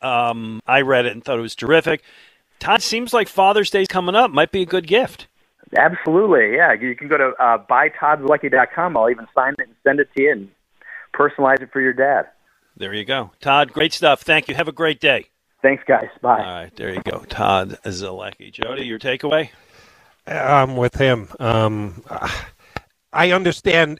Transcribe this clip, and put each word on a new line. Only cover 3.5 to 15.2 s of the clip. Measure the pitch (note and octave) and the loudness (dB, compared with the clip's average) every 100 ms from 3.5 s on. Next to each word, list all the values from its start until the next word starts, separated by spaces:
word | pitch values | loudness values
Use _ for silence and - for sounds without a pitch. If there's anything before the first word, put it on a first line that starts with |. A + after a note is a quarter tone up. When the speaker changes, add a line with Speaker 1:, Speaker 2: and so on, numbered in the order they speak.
| G#3 G3 | 2 0
Speaker 1:
Day's | G3+ F#3+ | 0 -2
coming | F#3 F3+ G3+ | -2 0 2
up. | B3 | 2
Might | C#3+ E3 | 2 0
be | G3 | 0
a | F3+ | -2
good | F#3 E3 | -2 0
gift. | G3+ B3+ - - _ _ _ _ - | 0 0 -6 -20 _ _ _ _ 2
Speaker 2:
Absolutely, | D3+ F3 - E3 G#3 D3+ G#2+ B2+ | 2 2 0 2 4 4 4 2
yeah. | E3 | 2
You | A2 B2 A#2+ | 2 -2 -8
can | C#3+ | -2
go | D3 | 0
to, | C3+ B2+ | 0 2
uh, | B2+ A2+ | 2 0
buy | - B2+ D3+ | 2 2 2
todd | - D3 D3+ | 0 -2 0
zolecki | C3+ D3 C#3+ | 0 0 2
dot | C3 B2 - | 2 0 -2
com. | F3 C#3+ | -2 0
I'll | A2+ | 0
even | A#2+ A2 | 0 -2
sign | - C3 C#3+ | -2 -2 -4
it | - | -10
and | _ C#3 | _ 0
send | C#3+ | 0
it | C#3 - | -2 0
to | |
you | C#3 | 0
and | B2+ G2 _ _ _ - - - | 0 -8 _ _ _ -20 -20 -12
personalize | - C#3+ - C3+ C3+ | 0 0 2 2 2
it | C3 | -2
for | C3+ | -2
your | C3 | -2
dad. | B2 C3+ B2+ D#2 _ _ _ _ _ | 2 2 0 -2 _ _ _ _ _
Speaker 1:
There | G2 | -10
you | G#2 G2+ | -8 -6
go. | C3+ G2+ _ | -6 -6 _
Todd, | C#3 C#3 C#3+ | 0 2 2
great | - D#3+ | 0 -4
stuff. | - D#3+ C3+ | 2 2 2
Thank | - D#3 - | 2 0 0
you. | C#3 | -4
Have | D#3+ | -6
a | |
great | D3 D#3+ D3+ | -2 -4 0
day. | D3+ B2 | 0 0